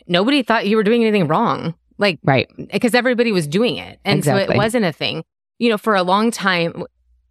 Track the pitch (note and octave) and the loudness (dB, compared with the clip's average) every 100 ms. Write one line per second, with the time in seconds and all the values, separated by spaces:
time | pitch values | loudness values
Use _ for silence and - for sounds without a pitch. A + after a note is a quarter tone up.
0 | - F3 G#3+ C#4+ A#3+ A3+ G3 A3 G#3 A#3+ | -2 0 2 0 0 0 0 0 2 2
1 | A3 G#3 D3 F3 A3+ C3 C#3 - _ - | 2 2 0 0 0 -2 -6 -10 _ -4
2 | G3+ D3+ D3+ C3+ - - - - A#3+ B3 | -2 -2 0 0 0 -8 -8 -2 0 2
3 | A#3+ A#3 A#3 F#3 D3 F3 A#3+ G#2 F2+ - | 2 0 0 0 0 0 0 -4 -10 -10
4 | F#3+ G3+ D3 - - - A3 B3 F#3 - | -2 0 2 0 2 0 0 0 -2 -2
5 | C3 D3+ - _ _ - A#3 G#3+ A3+ G3 | -6 -6 -10 _ _ -4 0 0 0 0
6 | F3+ G3 A#3 - F#3+ F3 E3+ - - _ | 2 2 2 0 0 0 -2 -4 -12 _
7 | _ _ _ | _ _ _